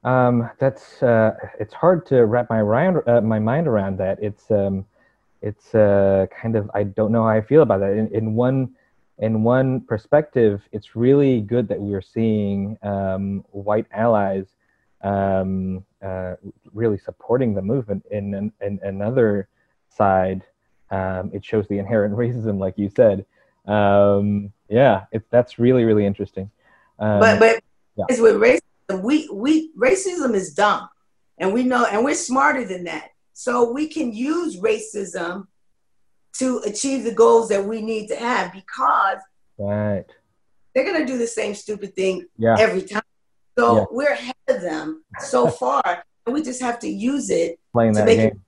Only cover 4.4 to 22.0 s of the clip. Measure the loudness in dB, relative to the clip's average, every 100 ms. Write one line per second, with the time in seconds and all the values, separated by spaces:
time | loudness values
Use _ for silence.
4.4 | _ 0 0 -4 -8 _ _ _ _ _
5.4 | -10 -10 _ 2 4 4 4 2 0 -4
6.4 | -4 -4 -4 -4 -4 -2 0 2 2 0
7.4 | 4 4 6 4 2 0 -2 -2 -2 0
8.4 | 0 0 -4 _ _ _ _ _ -2 0
9.4 | 2 2 2 -2 -4 -8 2 2 2 2
10.4 | 2 2 _ -14 -12 -2 2 4 4 2
11.4 | 0 -2 -2 -4 -4 -6 -6 -4 0 0
12.4 | -2 -4 -6 -8 -6 -4 -4 -4 -4 -6
13.4 | -10 -12 -4 -4 -4 -2 0 2 0 -4
14.4 | -8 _ _ _ _ _ -4 -2 0 0
15.4 | -2 -4 -4 -8 -12 _ -12 -10 -10 -12
16.4 | -16 -20 _ -4 -2 -2 -6 -16 -2 0
17.4 | 0 -2 -2 -4 -4 -8 -6 -8 -6 -6
18.4 | -6 _ -8 -8 -8 -6 -4 0 0 0
19.4 | -6 _ _ _ _ _ 2 2 0 -4
20.4 | -10 _ _ _ _ -6 -4 -6 -8 -12
21.4 | -4 -4 -2 -4 -2 0